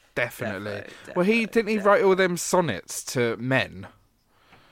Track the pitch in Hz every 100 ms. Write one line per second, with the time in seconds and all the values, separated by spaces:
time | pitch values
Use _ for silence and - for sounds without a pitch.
0 | _ - 120 - 113 98 104 101 - -
1 | - - 185 226 220 233 208 220 202 202
2 | 196 185 190 175 - 185 165 90 - -
3 | - 127 120 101 123 131 92 87 98 -
4 | _ _ _ _ _ - _